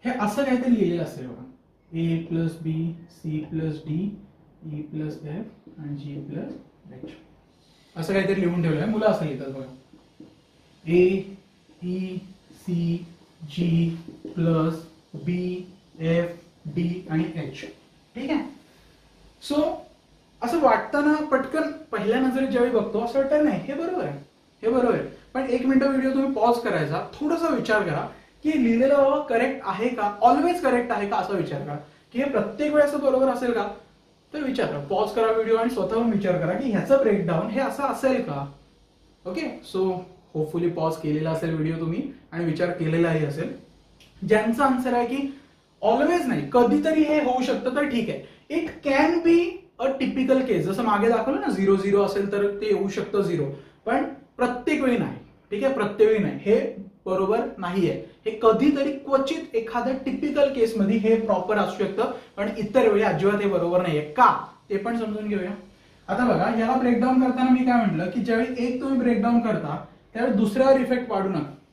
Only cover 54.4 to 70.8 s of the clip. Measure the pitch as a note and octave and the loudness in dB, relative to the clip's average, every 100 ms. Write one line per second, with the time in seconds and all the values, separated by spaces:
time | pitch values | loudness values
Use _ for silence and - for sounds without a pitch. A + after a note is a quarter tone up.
54.4 | B3 B3 - D4+ C4 A#3 D#3 - - _ | -2 -2 -2 0 2 0 -2 -6 -16 _
55.4 | _ G#3 C4+ B3 G3+ - A3 A3 D#3 - | _ -2 -2 0 -4 4 4 4 0 -2
56.4 | G3 A3+ - - - _ - F#3 F#3+ A3+ | 2 2 2 -8 -16 _ -4 -2 0 0
57.4 | A#3+ - F3+ F#3+ E3 - - - A3 A3 | -2 -6 -4 0 0 0 -10 -8 -8 2
58.4 | A3+ G#3+ D4 C#4 C#4 - - C4+ C4+ D#4+ | 4 6 4 2 -2 -4 0 0 0 -4
59.4 | - A3+ A3+ B3 B3 C4 C4+ - D4 D4 | -4 -4 -2 -4 -2 -4 -4 -4 -2 2
60.4 | C#4 B3+ A3+ A3 G3 A3+ G#3 A3+ G3+ F#3 | 2 2 0 2 2 2 4 2 2 -2
61.4 | - G#3+ F#3+ - F#3+ - B3 - - - | 0 0 0 -2 -4 -2 -4 -4 -14 -6
62.4 | G#3 A3+ G3+ C4 A3 G3+ G#3+ D#3 G3 G3+ | -6 -4 0 2 4 4 2 2 2 2
63.4 | G3+ F3+ E3+ F3+ F3 D3+ D3 - A#3 - | 0 0 2 0 0 -2 -4 4 6 6
64.4 | - - _ G3 G#3+ A3+ G#3+ G#3 G#3 G3 | -6 -18 _ -4 -4 -4 -4 -6 -4 -4
65.4 | F3+ G3+ - - _ - - G3 A#3+ E3+ | -4 -8 -14 -20 _ -20 -6 0 2 2
66.4 | G3+ A3+ A3+ B3+ B3 A3+ B3+ B3+ B3+ B3 | 2 2 2 2 2 2 4 4 4 2
67.4 | B3+ B3+ B3+ A#3+ G#3 D#3+ F3+ A#3+ A3 A3+ | 4 4 4 4 4 0 -2 -2 0 0
68.4 | B3+ B3 B3 B3+ C4+ C4 A#3+ G#3+ A3+ A#3 | 0 -2 -4 -2 -2 0 2 2 4 2
69.4 | G#3 E3+ D#3 D3+ - - _ A3 B3 G#3 | 2 -2 -4 -8 -10 -20 _ -4 0 2
70.4 | G#3+ C4 C4+ C4+ | 2 4 4 4